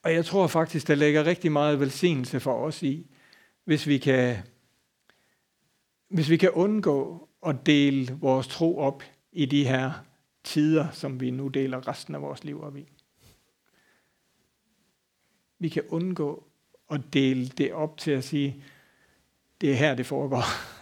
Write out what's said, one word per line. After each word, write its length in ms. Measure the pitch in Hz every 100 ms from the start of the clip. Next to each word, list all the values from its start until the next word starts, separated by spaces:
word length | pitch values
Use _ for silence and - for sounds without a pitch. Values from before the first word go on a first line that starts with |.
Og 100 | 175
jeg 120 | 165
tror 220 | 165 196 170
faktisk, 400 | 165 165 160 -
der 80 |
ligger 300 | 143 151 151
rigtig 260 | 151 175 170
meget 280 | 147 151 143
velsignelse 600 | 135 - 180 143 127 -
for 140 | 139
os 300 | 117 147 151
i, 240 | 139 151 - _ _ _ _ _
hvis 240 | - 151 151
vi 100 | 139
kan, 400 | 143 127 123 113 95 _ _ _ _ _ _ _ _ _ _ _ _ _ _ _ _
hvis 220 | 185 147
vi 80 | 165
kan 140 | 185
undgå 760 | 160 196 214 185 139 - 170 - _
at 200 | 160 131
dele 480 | 160 147 143 135 127
vores 340 | 139 135 131 131
tro 320 | - 170 175
op 240 | 139 - - _ _
i 140 | 180
de 220 | 139 143 131
her 240 | 131 131 - - _ _ _
tider, 480 | - 156 151 160 156
som 280 | - 147 127
vi 120 | 127
nu 160 | 127 139
deler 400 | 135 135 127 123
resten 280 | 135 -
af 60 | 147
vores 220 | 143 139
liv 200 | 151 147
op 140 | 151 143
i. 100 | 156 _ _ _ - _ _ _ _ _ _ _ _ _ _ _ _ _ _ _ _ _ _ _ _ _ _ _
Vi 100 | 165
kan 140 | 160 -
undgå 580 | 160 185 175 147 151 _ _ _ _ _
at 100 | 147 -
dele 340 | 139 135 131 127
det 260 | - 139
op 240 | 160 151 151
til 140 | 160
at 120 | 135
sige, 400 | 131 147 139 - - - _ _ _ _ _ _ _ _
det 100 | 143
er 40 |
her, 200 | 127 147
det 100 | 127
foregår. 380 | 123 139 139 131 113 - - -